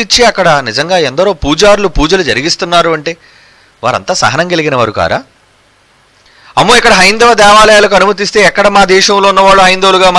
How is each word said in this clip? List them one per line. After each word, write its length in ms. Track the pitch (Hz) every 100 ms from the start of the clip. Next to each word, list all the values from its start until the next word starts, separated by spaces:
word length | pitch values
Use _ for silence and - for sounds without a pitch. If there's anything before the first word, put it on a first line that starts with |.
| 214
ఇచ్చి 160 | - 233
అక్కడ 180 | 196 175 147 120
నిజంగా 300 | 110 160 185 139
ఎందరో 220 | 139 196
పూజారులు 560 | 185 139 - 208 208 196 -
పూజలు 260 | 156 190
జరిగిస్తున్నారు 680 | 147 110 143 - 175 175 165 156
అంటే 160 | 147 180 _ _ _ _ _ _
వారంతా 300 | 120 110 101
సహనం 340 | 185 107 131 180
కలిగిన 220 | 170 151 131
వారు 120 | 110 101
కారా? 200 | 85 123 - _ _ _ _ _ _ _ _ _ _ _ - 131
అమ్మో, 140 | 175 233
ఇక్కడ 140 | 233 190
హైందవ 300 | 185 214 240
దేవాలయాలకు 640 | 214 208 214 214 214 208 196
అనుమతిస్తే 400 | 196 196 202 214 180
ఎక్కడ 180 | 202 202 202
మా 80 | 190 190
దేశంలో 320 | 190 202 196
ఉన్నవాళ్ళు 300 | 190 196 196 185
హైందవులుగా 420 | 185 190 185 185